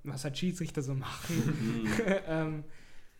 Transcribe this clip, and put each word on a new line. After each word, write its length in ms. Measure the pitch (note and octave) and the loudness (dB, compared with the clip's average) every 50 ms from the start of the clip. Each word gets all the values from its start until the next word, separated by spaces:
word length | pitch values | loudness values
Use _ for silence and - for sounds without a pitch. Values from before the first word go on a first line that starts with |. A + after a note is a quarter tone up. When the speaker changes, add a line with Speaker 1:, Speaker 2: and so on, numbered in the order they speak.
| - | -8
Speaker 1:
was 200 | C#3+ C3+ C3+ - | -8 -6 -4 -4
halt 140 | D3+ C#3 | -2 -2
Schiedsrichter 440 | - F3+ F#3 F3 - E3+ D#3+ - D#3 | 0 0 0 0 0 -2 -2 -2 -2
so 120 | C3+ C3+ C#3 | 0 0 0
machen. 420 | C3+ C3+ - - - - - E3+ | -2 -2 -4 -6 -6 -4 0 2
<laughs> 480 | - - D#3 - - A2+ A2 A#2 A#2 A2 | 2 4 2 2 2 2 0 2 2 2
Speaker 2:
Mhm. 60 | G#2+ G#2+ - A3+ G3 G3 F#3+ - | 2 4 4 4 4 4 4 2
Speaker 1:
Ähm, 360 | - D#3+ D#3+ D#3+ D#3 D#3 D3+ D3+ - - - - - - - - - - - | 2 2 2 2 0 0 -4 -6 -8 -10 -10 -12 -12 -12 -12 -12 -14 -16 -12